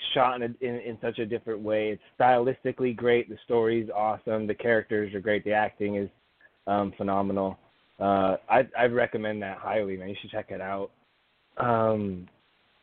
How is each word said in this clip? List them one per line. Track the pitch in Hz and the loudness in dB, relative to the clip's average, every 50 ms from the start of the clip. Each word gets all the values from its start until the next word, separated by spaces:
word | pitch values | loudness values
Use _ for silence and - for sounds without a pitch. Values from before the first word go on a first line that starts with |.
| - - - | -4 -2 0
shot | 143 127 127 127 | 2 2 2 2
in, | 123 | -2
a, | 120 117 117 - 131 | -4 -6 -6 -6 -6
in, | 120 120 120 | -6 -6 -6
in | 107 120 113 - | -8 -10 -8 -6
such | - 117 110 - | -6 -6 -4 -4
a | 117 | -4
different | 104 117 107 - 113 113 104 | -4 -4 -6 -4 -6 -6 -6
way. | 107 107 107 107 107 110 | -2 -2 0 0 0 -2
It's | 104 - _ - _ - | -4 -6 _ -8 _ 4
stylistically | 127 123 127 123 120 131 123 - - 127 123 - 131 127 117 | 4 6 6 6 4 2 0 -2 -4 -6 -2 0 0 -2 0
great. | 101 120 120 120 120 113 - | 0 2 4 4 4 2 -2
The | 107 - - | -8 -12 -4
story's | - 123 117 113 113 113 117 110 110 98 | 0 2 2 4 4 2 0 0 -2 -2
awesome. | 104 107 110 104 107 - 117 110 110 107 | 0 0 0 -2 -2 -4 -2 -2 -2 -2
The | 104 101 | -2 -4
characters | - - 117 117 110 104 - 113 104 104 98 104 | -2 2 2 2 2 2 0 -2 -2 -2 -2 -4
are | 98 | -4
great. | 90 110 104 101 - | -2 0 0 0 0
The | 104 | 0
acting | 107 107 107 98 - - 104 101 101 | 2 2 2 0 -2 -2 -4 -2 -2
is, | 101 101 98 - _ _ _ _ _ _ _ _ _ - | -2 -4 -4 -8 _ _ _ _ _ _ _ _ _ -4
um, | 98 101 104 101 95 90 | 0 0 2 0 0 -2
phenomenal. | - 101 98 98 98 98 98 98 98 95 95 95 - _ _ _ _ _ _ _ - | -4 -2 0 0 0 0 0 0 0 -2 -2 -4 -8 _ _ _ _ _ _ _ -2
Uh, | 98 101 98 98 95 95 92 - - - | 2 2 4 4 4 2 0 -2 0 2
I, | 110 127 131 - - 117 | 4 4 4 2 0 0
I | 120 | 2
recommend | 120 117 120 117 - - 113 107 107 107 104 | 2 2 2 0 0 0 -4 -4 -4 -4 -4
that | 101 98 98 - | -6 -8 -8 -8
highly, | - 95 104 110 104 98 95 | -4 -2 -2 0 -2 -2 -4
man. | 92 92 98 | -8 -8 -10
You | 101 - | -10 -12
should | - 101 | -12 -10
check | - 107 104 - | -10 -10 -8 -8
it | 95 90 | -10 -10
out. | 95 98 98 98 98 - _ _ _ _ _ _ _ _ _ _ _ _ _ | -8 -6 -6 -6 -8 -10 _ _ _ _ _ _ _ _ _ _ _ _ _
Um, | - 127 120 117 113 113 110 110 107 104 98 92 90 90 - _ _ _ _ _ _ _ _ _ _ | -2 0 2 4 4 4 2 2 0 -2 -4 -6 -6 -10 -14 _ _ _ _ _ _ _ _ _ _